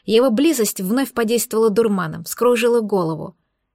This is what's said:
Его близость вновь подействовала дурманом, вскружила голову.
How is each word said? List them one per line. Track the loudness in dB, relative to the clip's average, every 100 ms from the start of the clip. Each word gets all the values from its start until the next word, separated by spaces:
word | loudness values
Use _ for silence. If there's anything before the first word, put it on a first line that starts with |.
Его | 0 2 4
близость | 4 2 2 -2 -4
вновь | -4 -2 -2
подействовала | -2 -2 -2 -2 0 2
дурманом, | 2 2 0 -4 -8
вскружила | -12 0 2 2 2 0
голову. | 0 0 -2 -4 -10 -16 _ _ _